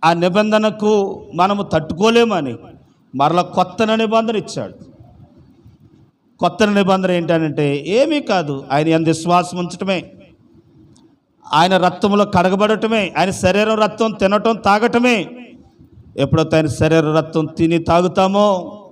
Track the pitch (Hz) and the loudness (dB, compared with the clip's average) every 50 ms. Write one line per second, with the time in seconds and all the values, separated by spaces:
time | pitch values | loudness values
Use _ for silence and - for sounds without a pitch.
0 | - 160 170 170 170 185 175 208 214 214 214 214 214 214 214 214 208 214 214 208 | 4 2 2 2 0 0 2 2 0 2 2 2 2 0 -2 -2 0 0 2 2
1 | 196 190 - - - - - 160 175 190 202 202 196 - - 160 156 - 175 156 | 0 -2 -6 -10 -14 -14 -2 0 0 0 0 -2 -4 -2 -2 -2 -2 -2 -4 0
2 | 196 226 233 233 233 233 208 175 147 135 117 - - - - - _ _ _ _ | 2 2 4 4 4 2 0 -2 -4 -6 -8 -10 -14 -20 -20 -20 _ _ _ _
3 | _ _ - 127 139 151 165 175 175 - - - 180 180 - - 226 214 220 220 | _ _ -4 0 0 2 2 0 -2 -2 0 -2 -2 -2 0 -4 -2 0 0 0
4 | 226 214 220 226 226 226 233 208 170 - - 156 113 95 - - - - - - | 0 0 0 0 0 0 -2 -4 -6 -6 -8 -10 -10 -10 -12 -16 -20 -20 -20 -20
5 | - - - - - - _ - - _ _ _ _ - _ _ _ - _ _ | -20 -20 -20 -20 -20 -20 _ -20 -20 _ _ _ _ -20 _ _ _ -20 _ _
6 | _ _ _ _ _ _ _ _ - 175 175 - 220 208 208 202 202 185 190 190 | _ _ _ _ _ _ _ _ -4 -4 0 2 0 2 2 2 2 2 2 0
7 | 185 185 180 175 170 160 170 165 160 156 143 139 147 143 139 143 143 151 190 226 | 2 0 0 -2 0 0 0 0 0 -2 -2 -2 -2 -2 -2 -4 -4 -2 0 0
8 | 277 311 311 294 277 - 214 185 165 147 143 135 - - 135 143 156 160 160 160 | 0 2 0 -4 -2 -2 -2 -2 -2 -4 -6 -8 -6 -2 -2 0 2 2 0 0
9 | 165 156 160 160 - 170 175 180 175 175 - 180 175 175 180 - 196 185 196 170 | 2 0 -2 -2 0 2 2 2 2 0 -6 -8 -8 -8 -8 -10 -6 -4 -4 -6
10 | 147 - - - - 175 - _ _ _ _ - _ _ _ - - _ - _ | -6 -12 -20 -20 -20 -20 -20 _ _ _ _ -20 _ _ _ -20 -20 _ -20 _
11 | _ _ _ _ _ _ _ _ _ - - 147 165 185 190 185 170 180 175 - | _ _ _ _ _ _ _ _ _ -2 0 2 2 4 4 2 2 2 0 0
12 | - 202 202 208 208 202 202 185 175 185 185 190 208 214 220 208 220 220 226 226 | -2 0 2 2 0 2 2 2 2 2 2 2 2 0 0 0 -2 -2 -2 -2
13 | 202 170 - 143 170 190 190 - - 185 185 202 214 214 220 214 214 208 214 - | -2 -2 0 0 0 0 -2 0 0 0 2 2 2 0 2 0 0 -2 0 -2
14 | 233 220 208 220 - 190 202 208 - 226 226 214 226 202 196 214 214 240 190 240 | -2 -2 -2 0 0 0 2 2 0 0 -2 0 2 2 2 2 2 0 0 2
15 | 240 247 240 214 160 - - - 247 - - - - _ _ _ - _ - - | 2 2 0 0 -2 -6 -12 -18 -20 -20 -20 -20 -20 _ _ _ -20 _ -20 -20
16 | - - - - 135 139 - 160 160 - - 160 160 151 117 - - 156 160 160 | -20 -18 -4 -4 -2 0 2 0 0 2 2 0 0 0 -2 0 0 2 2 2
17 | 156 151 156 160 151 151 - 160 156 151 - - 165 160 170 170 160 - 165 170 | 2 2 0 0 -2 0 -2 -4 -4 -4 -2 -2 0 0 0 0 0 2 2 2
18 | 180 180 180 196 190 190 196 202 208 208 196 180 170 - - 208 202 185 | 2 2 0 0 0 2 2 2 2 2 2 -2 -4 -10 -14 -18 -20 -20